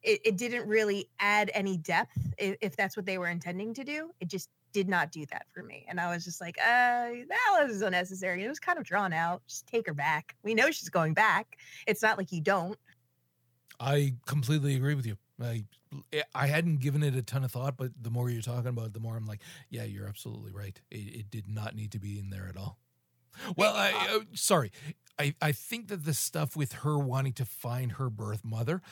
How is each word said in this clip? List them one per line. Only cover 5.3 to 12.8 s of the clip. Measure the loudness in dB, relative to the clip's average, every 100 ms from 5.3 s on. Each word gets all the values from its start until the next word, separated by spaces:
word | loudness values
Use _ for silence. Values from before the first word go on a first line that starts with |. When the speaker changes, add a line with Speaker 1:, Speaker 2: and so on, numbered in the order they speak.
| -10 -10
Speaker 1:
for | -16
me. | -14 -14 -8
And | -4
I | -2
was | -2
just | -6 -10
like, | -8 0
"Uh, | 4 6 4 2 -2 -6 -4
that | 2 4 6 4
was | 2
unnecessary." | 0 0 0 -2 -2 -2
It | -4
was | -4
kind | -2 -2
of |
drawn | 0 0 2
out. | 2 0 -2 -8
Just | -14 -4
take | -2 -2
her |
back. | -2 0 0 -2 -8
We | 0
know | 4 4
she's | 2 0
going | 2 4
back. | 6 6 4 0 -12 -20 -6 -2
It's | 2
not | 4 2
like | -2
you | -2
don't. | 2 2 0 -6